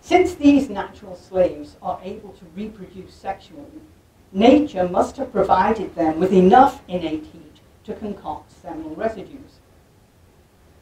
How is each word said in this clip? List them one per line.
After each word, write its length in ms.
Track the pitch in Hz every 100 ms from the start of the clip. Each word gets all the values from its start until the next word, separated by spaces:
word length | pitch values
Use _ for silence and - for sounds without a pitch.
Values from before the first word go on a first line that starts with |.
Since 360 | - 359 359 -
these 340 | 285 285 -
natural 460 | 196 196 - 202 180
slaves 600 | - 185 170 151 147 -
are 160 | 190 -
able 260 | 185 214 202
to 100 | - 175
reproduce 580 | 170 220 214 180 190 180
sexually, 680 | - - - - 147 - - - _ _ _ _
nature 580 | 190 233 294 302 190 180
must 280 | 196 247 -
have 160 | 254
provided 640 | 196 180 190 202 220 180 -
them 240 | 160 160
with 120 | 185
enough 480 | 196 185 247 269 - -
innate 400 | 180 165 156 -
heat 320 | 170 147 _ _ _
to 120 | -
concoct 580 | 190 214 196 156 156 -
seminal 420 | _ 170 165 156
residues. 640 | - 220 208 165 139 - _ _ _ _ _ _ _ _ _ _ _ _ _